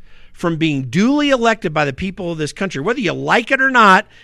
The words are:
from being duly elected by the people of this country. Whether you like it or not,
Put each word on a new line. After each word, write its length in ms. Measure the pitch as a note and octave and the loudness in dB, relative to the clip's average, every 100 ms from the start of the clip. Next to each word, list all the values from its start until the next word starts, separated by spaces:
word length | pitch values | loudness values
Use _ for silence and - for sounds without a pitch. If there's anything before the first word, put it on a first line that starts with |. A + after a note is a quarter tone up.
| - - - | -20 -20 -20
from 240 | - F3 D#3+ | -6 -4 0
being 320 | D#3+ C#3 C3 | -2 -2 -2
duly 400 | D3+ A3+ D4 C#4+ | 0 2 2 2
elected 440 | C4+ A#3 A3 F3 | 2 2 0 -2
by 120 | D#3 D3 | -2 -2
the 80 | |
people 360 | C3 F#3+ F#3+ F3 | -4 -8 -8 -8
of 80 | E3 | -6
this 140 | D3 | -8
country. 300 | - G3 C#3 | -6 -8 -4
Whether 180 | D#3 B3+ | -4 -4
you 140 | F#3 | -4
like 380 | C3+ C#3 G3 A#3 | -4 0 0 0
it 100 | C#4 | 0
or 100 | C4+ | 2
not, 340 | B3+ G#3+ F#3+ - - | 6 6 6 2 -12